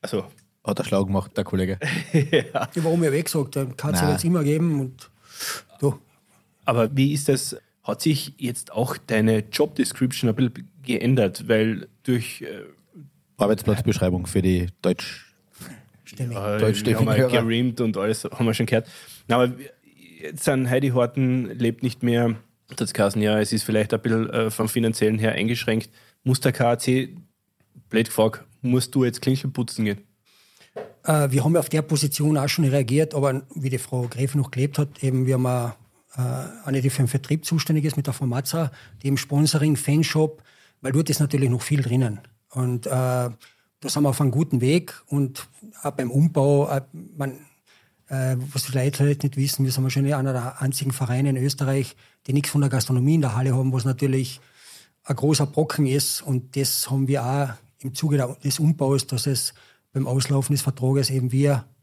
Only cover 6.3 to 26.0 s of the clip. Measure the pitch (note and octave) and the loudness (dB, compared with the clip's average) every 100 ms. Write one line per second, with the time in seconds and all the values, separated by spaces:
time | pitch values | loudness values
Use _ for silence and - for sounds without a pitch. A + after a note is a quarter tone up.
6.3 | _ _ _ - A#2 A2+ C#3 C#3 D3 - | _ _ _ -2 2 2 2 2 2 0
7.3 | C3 - - _ _ - G#2+ D#3+ C#3+ - | 0 -2 -12 _ _ -8 -2 0 0 -4
8.3 | - B2 A#2 - - B2 - - A2 A2+ | -8 -8 -8 -8 -4 -4 -4 -2 2 2
9.3 | A2 G#2+ - D3+ - C3 - B2+ - A#2+ | 2 -2 -2 -2 0 -4 0 -2 0 0
10.3 | G#2+ B2+ - - - C3 A#2+ A#2+ C3 G2 | 0 -2 -4 -18 -16 -6 -2 2 2 2
11.3 | - - A2 A2 G2 - _ - B2 A2 | -2 0 2 2 -2 -10 _ -2 -2 -2
12.3 | - - G2+ - - _ - C#3+ _ _ | -10 -12 -14 -16 -20 _ -20 -20 _ _
13.3 | - G2+ G#2+ - G#2 - G2 F#2 F2+ F2 | -2 0 2 0 0 0 2 0 0 0
14.3 | - F#2 F2+ F2+ - F2+ F2+ - - - | 0 2 2 -2 -4 -2 -2 -6 -14 -20
15.3 | _ _ - - - _ _ - - B2 | _ _ -20 -20 -20 _ _ -20 -8 -6
16.3 | G#2+ G#2 G#2+ A2 G#2 A#2 G#2+ - - B2+ | -4 -4 0 2 2 0 2 4 4 4
17.3 | A#2+ A2+ A2+ B2 A2+ A#2 G2 G#2 A2 - | 2 2 2 0 0 -2 0 -2 -2 -6
18.3 | - A#2 G#2 A2+ - - - - - - | -2 0 2 2 0 -2 -18 -20 -20 0
19.3 | B2 B2 B2 C#3+ - _ _ E2+ - D#3 | 2 2 0 -16 -20 _ _ -20 -14 -12
20.3 | D3+ - C3+ B2 B2 C3+ B2 A#2+ C#3 C3 | -2 0 0 2 2 2 2 0 0 0
21.3 | B2+ A#2+ B2 A#2+ A#2 B2+ - A#2+ A#2 A#2+ | 0 -2 -2 -2 0 -6 -2 0 2 2
22.3 | A2 _ _ _ - A2+ - G2+ G#2+ G#2+ | -2 _ _ _ -6 -6 2 2 2 2
23.3 | G#2+ G#2 A2 - G#2+ G#2 A2+ A#2 A2+ A2 | 2 0 -2 0 0 0 0 0 0 0
24.3 | A2+ A2 - A2 - A2+ A2 G#2+ A2 A2 | -2 -2 -2 -2 0 0 2 0 2 0
25.3 | A2 G#2+ A#2 - A2 - _ | 0 -2 -2 0 -2 -4 _